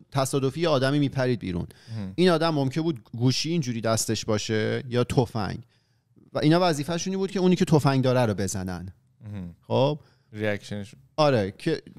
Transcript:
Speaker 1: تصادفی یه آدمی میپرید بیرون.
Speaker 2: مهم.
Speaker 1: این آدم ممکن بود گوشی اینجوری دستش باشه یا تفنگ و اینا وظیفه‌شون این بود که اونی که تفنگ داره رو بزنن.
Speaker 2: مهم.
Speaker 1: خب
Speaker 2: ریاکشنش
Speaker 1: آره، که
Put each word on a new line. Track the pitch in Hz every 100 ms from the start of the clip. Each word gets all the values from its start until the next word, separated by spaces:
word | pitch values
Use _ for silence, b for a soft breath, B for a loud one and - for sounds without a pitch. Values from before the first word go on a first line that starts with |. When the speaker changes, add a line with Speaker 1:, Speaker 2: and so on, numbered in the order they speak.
| -
Speaker 1:
تصادفی | 135 131 143 135 151
یه | 165
آدمی | 139 131 147
میپرید | 139 135 127 120
بیرون. | 98 87 - B B 110
Speaker 2:
مهم. | 95
Speaker 1:
این | 95 180
آدم | 160 165
ممکن | 151 135 160
بود | 165 127 - 113
گوشی | 127 - 151
اینجوری | 175 123 113
دستش | 113 113 - 107
باشه | - 104 - 110 110 113 131
یا | 120
تفنگ | 123 - 117 113 92 - - _ _ _ _ _ _
و | 135
اینا | 151 170
وظیفه‌شون | 185 143 143 170 185
این | 190
بود | 190
که | 196
اونی | 185 175
که |
تفنگ | 190 151 143 135
داره | 127 127 113
رو |
بزنن. | 98 95 95 92 87 95 - _ _
Speaker 2:
مهم. | 107 101 87 - -
Speaker 1:
خب | 117 139 151 b b b
Speaker 2:
ریاکشنش | 107 107 104 - 104 101 - _ -
Speaker 1:
آره، | 147 123 98 -
که | 165 151 -